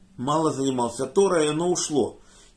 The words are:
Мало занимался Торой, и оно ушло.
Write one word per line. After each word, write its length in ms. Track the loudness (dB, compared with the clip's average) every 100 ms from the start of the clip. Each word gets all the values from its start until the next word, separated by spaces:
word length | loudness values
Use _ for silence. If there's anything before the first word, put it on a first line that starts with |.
| -20 -8
Мало 340 | -2 0 0
занимался 540 | 0 -2 0 -2 -4 -2
Торой, 400 | 2 2 2 2
и 40 |
оно 200 | 0 0
ушло. 500 | -2 0 0 0 -4 -20 -20 -20